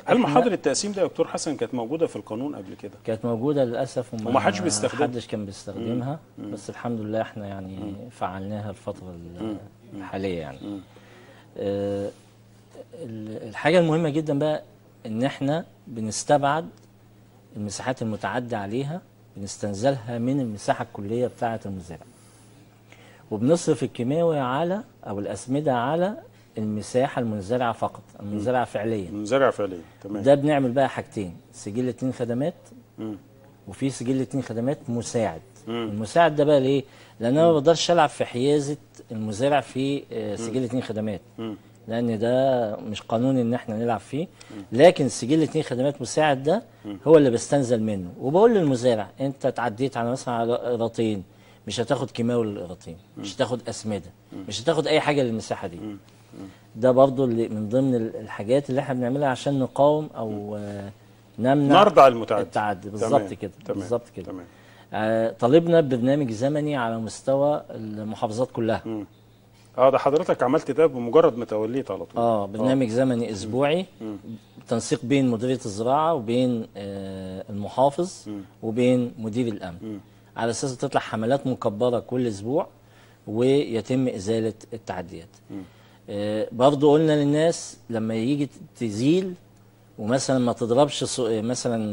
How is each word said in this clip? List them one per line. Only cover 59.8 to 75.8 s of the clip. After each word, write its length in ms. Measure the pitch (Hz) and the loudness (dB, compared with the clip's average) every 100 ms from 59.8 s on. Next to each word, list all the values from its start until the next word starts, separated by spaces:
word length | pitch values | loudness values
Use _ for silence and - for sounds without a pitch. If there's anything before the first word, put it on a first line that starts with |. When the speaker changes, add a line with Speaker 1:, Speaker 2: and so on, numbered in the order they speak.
| 143 151 151 - | 4 4 -2 -8
Speaker 1:
أو، 380 | 113 104 104 104 | -6 -6 -8 -8
آه، 300 | 104 101 101 - - - - - | -8 -10 -12 -16 -20 -20 -14 0
نمنع 400 | 123 143 143 170 | 2 4 8 8
Speaker 2:
نرضع 260 | 208 156 135 | 8 10 10
المتعدي. 340 | 117 107 104 | 8 2 0
Speaker 1:
التعدي. 460 | 98 113 104 95 101 | 0 -2 -2 -2 -6
Speaker 2:
تمام. 20 | 104 | -2
Speaker 1:
بالظبط 340 | 113 139 - | 2 2 2
كده، 180 | 101 98 - - | -6 -10 -10 -8
Speaker 2:
تمام. 140 | 101 | -6
Speaker 1:
بالظبط 300 | 95 117 - - | -2 -4 -4 -14
كده. 100 | 87 | -12
Speaker 2:
تمام. 200 | 92 87 - - - - | -14 -16 -20 -20 -20 -8
Speaker 1:
آه، 360 | 104 110 113 113 - | -2 0 2 0 2
طالبنا 420 | 120 160 170 165 | 6 6 8 4
ببرنامج 500 | 143 127 123 147 131 | 4 2 2 2 0
زمني 440 | 107 135 151 151 139 | -2 0 0 -2 -2
على 220 | 113 113 | -2 -2
مستوى 640 | 110 - - 139 143 151 - | -6 -4 0 2 2 0 -4
المحافظات 800 | 117 110 107 107 107 113 110 127 | -10 -10 -8 -8 -4 -4 -2 -4
كلها. 300 | 120 113 107 113 | -2 0 0 -4
Speaker 2:
مم. 200 | 107 98 _ - _ - - - - | -8 -10 _ -20 _ -20 -20 -8 4
اه، 120 | 131 | 6
ده 80 | 127 | 6
حضرتك 460 | 139 151 185 - | 4 2 2 2
عملت 280 | 127 156 - | 2 2 0
ده 140 | 131 160 | 2 2
بمجرد 520 | 127 120 139 165 120 | 2 4 6 6 4
ما 80 | 113 | -2
توليت 460 | 107 110 135 117 | -2 -2 -2 -4
على 140 | 92 85 | -6 -6
طول. 180 | 117 | 0
Speaker 1:
اه، 220 | 117 110 98 | 2 2 0
برنامج 400 | 110 127 135 120 | 0 2 2 2
Speaker 2:
آه. 40 | |
Speaker 1:
زمني 340 | 117 131 117 113 | 2 2 2 -2
Speaker 2:
مم. 40 | |
Speaker 1:
اسبوعي 520 | 104 107 120 143 170 185 - | -6 -4 0 2 0 -2 -10
Speaker 2:
مم. 160 | 110 101 - 110 - - - | -10 -10 -12 -16 -18 -16 -4
Speaker 1:
تنسيق 320 | 113 - 143 | -4 -2 -2
بين 240 | 120 139 131 | 2 2 2
مديرية 300 | 110 127 127 113 | 2 0 -2 -4
الزراعة 480 | 98 | -4